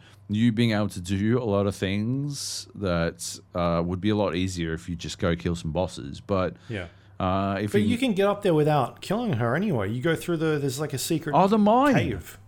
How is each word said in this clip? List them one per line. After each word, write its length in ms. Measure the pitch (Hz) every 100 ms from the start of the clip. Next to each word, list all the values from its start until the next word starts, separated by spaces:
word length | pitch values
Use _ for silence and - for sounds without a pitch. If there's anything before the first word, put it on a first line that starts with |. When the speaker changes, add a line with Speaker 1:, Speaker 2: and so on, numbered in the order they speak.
| - - -
Speaker 1:
you 220 | 104 120
being 200 | 110 117
able 160 | 104 101
to 100 | 98
do 400 | 87 101 107 123
a 20 |
lot 240 | 120 98 101
of 80 | 101
things 920 | 95 101 110 135 143 139 - - - -
that, 640 | 98 87 92 - - - - 90
uh, 260 | 87 85 87
would 160 | 90
be 80 | 104
a 60 | 107
lot 200 | 95 85
easier 380 | 95 90 82
if 160 | 80 -
you 60 | 82
just 240 | 78 -
go 160 | 92 85
kill 200 | 87 85
some 160 | 82
bosses. 480 | 80 92 - 69 -
But, 340 | - 98 90 - -
Speaker 2:
Yeah. 180 | 104 85 - - -
Speaker 1:
uh, 400 | 95 95 98 98
if 100 | 104
Speaker 2:
But 80 | 202
Speaker 1:
you 60 | 214
Speaker 2:
you 100 | 240
can 160 | 262
get 140 | 190 196
up 140 | 202
there 120 | 196
without 460 | 156 151 147 123 -
killing 320 | - 208 240
her 220 | 113 117 143
anyway. 360 | 214 127 98
You 100 | 120
go 140 | 160 160
through 220 | 170 165
the, 200 | 160 151
there's, 200 | 139 127
like, 140 | 151
a 40 | 127
secret 380 | - 160 - 143
Speaker 1:
Oh, 120 | 196
the 100 | 220
mine. 360 | 208 240 285
Speaker 2:
cave. 440 | 220 107 95 - -